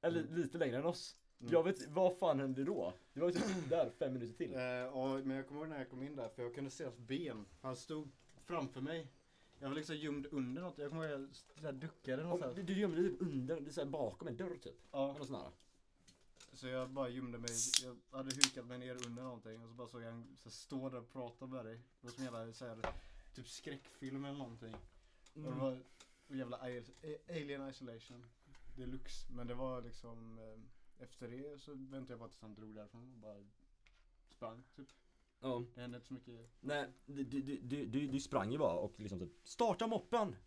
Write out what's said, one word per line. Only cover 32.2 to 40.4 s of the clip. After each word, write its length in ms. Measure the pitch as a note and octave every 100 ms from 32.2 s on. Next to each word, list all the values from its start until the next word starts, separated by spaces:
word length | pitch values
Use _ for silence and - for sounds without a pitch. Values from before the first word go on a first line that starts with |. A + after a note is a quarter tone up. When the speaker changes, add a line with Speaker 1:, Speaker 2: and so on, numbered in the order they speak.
| A#2+
Speaker 2:
tills 120 | -
han 120 | A2 G#2
drog 200 | G#2+ G#2+
därifrån 360 | G#2 A2+ B2
och 40 | B2
bara 160 | G#2+ G2+ G2+ - - - - - - - -
sprang, 340 | - A#2 A#2 B2+ -
typ. 120 | C3+ - _ _ _ _
Speaker 1:
Ja. 240 | C3 B2 A#2+ -
Speaker 2:
Det 60 |
hände 160 | B2 A#2+
inte 100 | -
så 60 |
mycket. 360 | B2+ - A#2 A2+ -
Speaker 1:
Nej, 280 | C3 D3 B2+ - -
du, 180 | C#3
du, 180 | C3 C#3
du, 160 | C3+ C#3+
du, 240 | B2 C#3+ C#3+
du, 220 | B2 C#3+
du 120 | C3+
sprang 320 | C#3 C3 G2
ju 60 | C#3
bara 160 | C3 E2+
och 200 | G2+ -
liksom 200 | G#2+ G2
typ, 120 | - -
"Starta 440 | - - A#3 - A3+
moppen!" 480 | A3+ - A#3+ G3+ G#2